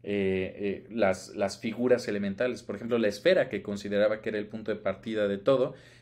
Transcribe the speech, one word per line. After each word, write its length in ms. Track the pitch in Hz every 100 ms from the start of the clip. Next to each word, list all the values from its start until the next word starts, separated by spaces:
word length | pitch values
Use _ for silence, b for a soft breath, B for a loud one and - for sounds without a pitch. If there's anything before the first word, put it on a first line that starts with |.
eh, 540 | - 101 95 95 92
eh, 320 | - 101 92 -
las, 460 | 113 95 92 -
las 240 | 101 98 -
figuras 480 | 113 107 123 117 110
elementales. 560 | 101 101 95 123 110
Por 120 | -
ejemplo, 220 | 101 117 117
la 120 | 107
esfera, 400 | 101 170 185 127
que 120 | 101
consideraba 580 | 104 101 101 101 107 110
que 80 | 113
era 100 | 107
el 80 | 104
punto 240 | 110 110
de 80 | 104
partida 480 | 98 95 113 107 101
de 100 | 98
todo, 380 | - 131 127 B B B